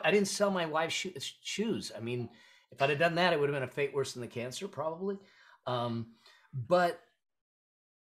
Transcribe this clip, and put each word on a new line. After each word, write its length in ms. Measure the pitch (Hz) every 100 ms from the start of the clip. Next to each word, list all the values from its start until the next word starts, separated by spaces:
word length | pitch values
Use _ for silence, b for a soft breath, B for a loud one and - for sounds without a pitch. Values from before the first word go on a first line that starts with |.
I 80 | 160
didn't 180 | 208 196
sell 220 | - 202
my 140 | 185
wife's 300 | 160 156 165
sho-, 160 | - 185 139 - -
shoes. 500 | - - 226 120 -
I 60 | 107
mean, 300 | 113 123 117 B B B B
if 100 | -
I'd 100 | 139
have 80 | 147
done 180 | 170 165
that, 180 | 180
it 60 | 156
would 100 | 143
have 60 | 143
been 120 | 127
a 40 |
fate 200 | - 139
worse 200 | 139 127
than 80 | 123
the 60 | 117
cancer, 400 | 120 123 - 196
probably. 500 | - 156 165 196 196 B B B B -
Um, 460 | 123 120 117 117 B B B B
but 440 | 135 110 175 175 - _ _ _ _ _ _ _ _ _ _ _